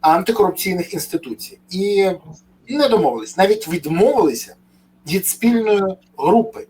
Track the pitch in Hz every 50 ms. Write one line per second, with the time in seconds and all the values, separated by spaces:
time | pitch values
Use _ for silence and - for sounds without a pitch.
0 | - 160 160 175 185 - 226 220 202 180 - - - 196 185 180 175 - - 165
1 | - - - 165 - - 113 - - - - _ _ _ 180 185 196 202 202 196
2 | 196 185 175 - _ 160 156 - _ _ _ _ _ - 254 294 285 247 226 208
3 | 165 - - 226 107 - - - 190 196 214 214 - 165 170 175 147 151 165 170
4 | 202 262 - - 190 147 120 - - - - _ _ _ _ _ _ _ _ _
5 | _ 147 160 196 185 - - - - 233 240 233 220 214 208 202 190 190 190 _
6 | _ _ _ - 135 165 208 233 226 220 - - - _